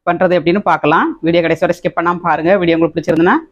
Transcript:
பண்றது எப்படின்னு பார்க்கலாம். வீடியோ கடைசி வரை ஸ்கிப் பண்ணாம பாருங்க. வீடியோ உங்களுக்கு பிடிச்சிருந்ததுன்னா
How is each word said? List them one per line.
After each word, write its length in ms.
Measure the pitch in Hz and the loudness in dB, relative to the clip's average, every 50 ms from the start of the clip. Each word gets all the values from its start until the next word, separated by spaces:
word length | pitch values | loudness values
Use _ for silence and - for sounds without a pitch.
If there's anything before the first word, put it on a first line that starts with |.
| - | -4
பண்றது 300 | 175 170 165 185 175 180 | -4 -2 0 0 0 0
எப்படின்னு 240 | 175 147 170 175 208 - 180 | 0 0 0 0 0 0 0
பார்க்கலாம். 400 | 160 156 - 147 160 185 262 330 302 - - | 0 0 2 2 2 2 0 -2 -4 -4 -2
வீடியோ 160 | 165 170 175 165 | 0 0 2 0
கடைசி 180 | 165 165 160 190 | 0 0 0 -2
வரை 100 | 170 175 - | -2 -2 -2
ஸ்கிப் 180 | - 175 - | -6 -6 -4
பண்ணாம 260 | - 170 175 175 170 170 | -2 -2 -2 -2 -2 -2
பாருங்க. 260 | 170 151 156 156 175 196 196 | -2 -2 0 0 2 2 2
வீடியோ 160 | 180 170 165 | 2 0 0
உங்களுக்கு 180 | 165 165 160 - | 2 0 -2 -2
பிடிச்சிருந்ததுன்னா 380 | 170 156 - 165 156 165 190 240 330 320 - | -4 -4 -2 0 2 2 2 2 0 -2 -8